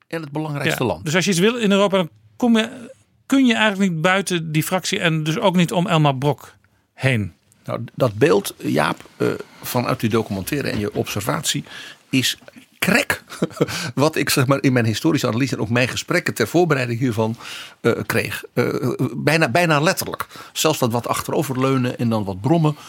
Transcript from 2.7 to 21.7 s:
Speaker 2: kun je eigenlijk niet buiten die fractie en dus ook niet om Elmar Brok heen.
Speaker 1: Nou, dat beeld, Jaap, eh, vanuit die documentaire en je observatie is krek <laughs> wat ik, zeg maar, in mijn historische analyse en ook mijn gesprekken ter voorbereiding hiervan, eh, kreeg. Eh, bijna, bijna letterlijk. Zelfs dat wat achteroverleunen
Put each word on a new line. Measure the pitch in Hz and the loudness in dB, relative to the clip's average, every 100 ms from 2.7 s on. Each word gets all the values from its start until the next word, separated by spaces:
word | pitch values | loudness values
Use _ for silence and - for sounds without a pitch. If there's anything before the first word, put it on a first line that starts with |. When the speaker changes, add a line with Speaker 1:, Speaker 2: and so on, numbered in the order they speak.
| - - - _ _ - | -8 -18 -20 _ _ 0
Speaker 2:
kun | 277 254 | 4 4
je | |
eigenlijk | 226 214 190 196 | 4 2 2 0
niet | 160 | 2
buiten | 175 190 190 180 160 | 2 2 0 -2 0
die | 156 | -2
fractie | 147 185 - 190 | 0 -2 -2 -2
en | 170 160 | 0 0
dus | 156 156 | 0 0
ook | 190 180 | 2 4
niet | 165 | 2
om | 175 175 | 2 2
Elmar | 165 151 131 | 4 4 2
Brok | 143 135 - - _ _ _ | 0 -2 -6 -20 _ _ _
heen. | - 131 120 95 - _ _ | -4 0 0 -2 -8 _ _
Speaker 1:
Nou, | - 123 117 | -8 -8 -8
dat | - 127 | -2 -2
beeld, | 101 147 196 196 - | 2 2 2 0 -8
Jaap, | - 127 76 - - - | -4 0 0 -2 -10 -4
eh, | 120 110 - - | -4 -4 -10 -14
vanuit | - 123 127 135 | -6 -2 -2 -2
die | 117 | 0
documentaire | 113 107 98 95 143 - | 0 -2 -6 -4 -4 -4
en | 107 | -4
je | 104 | -4
observatie | - - - 110 156 - 143 - - - - _ | -4 -4 -4 -2 -2 -2 -4 -8 -14 -18 -20 _
is | 131 123 - - - - _ | -2 0 -4 -12 -20 -20 _
krek | - 226 - - - - 160 - | 0 0 0 -6 -10 -6 -6 -2
<laughs> | 156 - 160 | -2 -2 -6
wat | 123 147 - | 0 0 2
ik, | - | 0
zeg | - 127 | 2 2
maar, | 139 | 2
in | 143 | 4
mijn | 127 | 2
historische | 113 107 160 156 123 | 2 0 0 0 0
analyse | 113 131 | 0 -2
en | 123 | -2
ook | 117 | 0
mijn | 120 123 | 2 0
gesprekken | 101 - 170 170 | -2 -2 -2 -2
ter | 110 113 | -2 0
voorbereiding | 165 180 139 123 117 | 2 2 2 -2 -2
hiervan, | 127 110 110 113 - - - - | 0 0 -2 -4 -12 -14 -16 -2
eh, | 117 - - | 0 0 0
kreeg. | 113 - - - | -2 -2 -6 -6
Eh, | - 123 117 127 - 135 | -2 -2 0 -2 -2 -2
bijna, | 143 135 160 151 | -2 0 2 4
bijna | 123 175 147 | 2 4 4
letterlijk. | 160 175 - - - - - | 2 0 -4 -8 -10 -14 -12
Zelfs | - 160 151 | -2 0 2
dat | 127 | 0
wat | 120 - | 0 -2
achteroverleunen | - - 139 143 127 135 | -4 -2 -2 -2 0 0